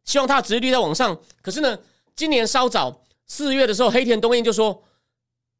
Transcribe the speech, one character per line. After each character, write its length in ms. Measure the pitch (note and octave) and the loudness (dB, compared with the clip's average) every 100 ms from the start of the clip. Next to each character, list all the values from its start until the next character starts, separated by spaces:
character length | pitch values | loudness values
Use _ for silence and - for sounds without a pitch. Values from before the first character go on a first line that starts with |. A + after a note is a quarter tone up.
希 140 | - C#4 | -2 -2
望 80 | C4 | 2
它 140 | C#4 | 0
的 40 | F#3 | 0
殖 80 | |
利 60 | A#3 | -2
率 120 | B3+ | 0
再 60 | B3+ | 0
往 160 | E3 | 0
上。 240 | D#3+ A#3+ D#3+ _ _ | 0 -2 -4 _ _
可 100 | - | -10
是 120 | A3+ | -2
呢， 160 | C#4 A3+ _ _ _ | -2 -4 _ _ _
今 140 | - D#4 | -8 -2
年 180 | C4 A3 | 0 0
稍 220 | C4 B3+ | 0 0
早， 340 | F#3+ B2+ C#3 _ _ - | 0 -4 -6 _ _ -16
四 280 | - D4 | -8 -2
月 120 | C4+ B3 | 0 0
的 60 | |
时 100 | G3+ | 2
候， 80 | A#3+ | 2
黑 140 | B3 | 2
田 160 | A#3+ A3+ | 2 2
东 140 | A#3 | 2
彦 80 | A#3+ | 2
就 100 | A#3 | 0
说， 300 | G#3+ A3 - _ _ _ _ _ _ _ | 2 0 -2 _ _ _ _ _ _ _